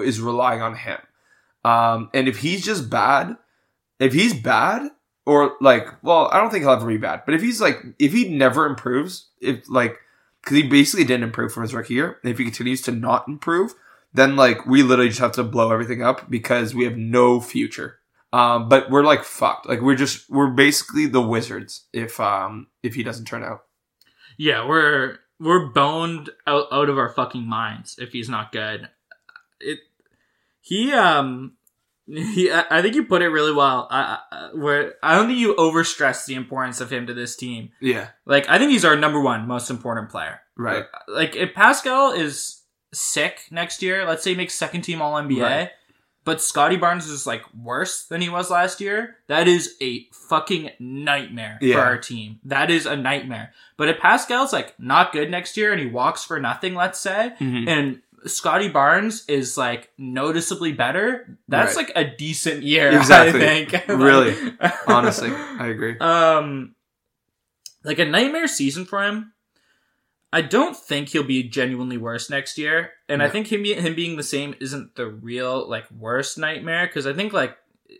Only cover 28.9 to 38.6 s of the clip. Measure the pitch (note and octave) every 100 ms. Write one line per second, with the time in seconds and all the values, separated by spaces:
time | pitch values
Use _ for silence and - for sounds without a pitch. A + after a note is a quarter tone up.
28.9 | _ _ - _ - _ _ C#3 D3+ _
29.9 | _ _ _ _ _ _ _ _ G3 B3+
30.9 | C4+ F#3 D3 C3+ B2+ C3 _ _ _ _
31.9 | _ - D#3 G#3 G3 F3+ E3 E3 E3 G3
32.9 | C#4 A#3 F#3 F3 D#3 D3+ D3 C#3 B2+ -
33.9 | C3 - G#2 - D2 - D#3+ D3 C#3+ -
34.9 | - D3 F3 A3+ B3 A3+ F3 D#3+ D#3+ E3
35.9 | - C#3 B2+ - C3 B2 C3 B2+ A#2+ A#2
36.9 | B2+ A#2+ A#2+ A#2+ - B2 A#2 A2+ _ C3
37.9 | A2+ - _ - C#3 C#3 F3